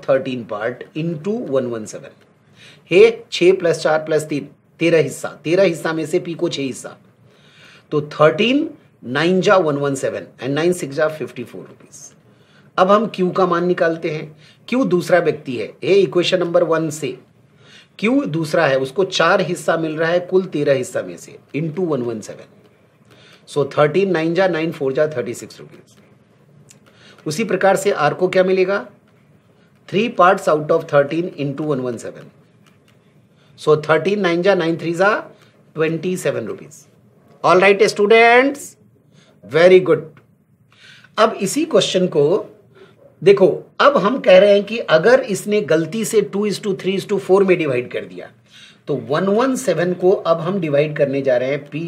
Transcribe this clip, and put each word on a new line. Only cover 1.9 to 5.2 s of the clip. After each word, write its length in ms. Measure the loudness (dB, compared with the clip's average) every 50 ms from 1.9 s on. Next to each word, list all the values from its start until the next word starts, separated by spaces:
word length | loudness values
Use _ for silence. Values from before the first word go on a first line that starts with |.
| -14 -16 -18 -20 -20 _ _ _ _ _ _ _ _ _ -20 -20 -20 _ _ 2
हे 120 | 6 6 6 6 4 0 -10 -12
छः 200 | -2 2 4 4 4 4
plus 240 | 0 -2 -2 0
चार 220 | 0 0 0 0 0 0
plus 180 | -2 -2 -2 -2
तीन, 200 | -6 -8 -8 -10 -16 _ _ _ _ -2
तेरह 220 | 2 2 4 2
हिस्सा, 260 | 2 0 -4 -10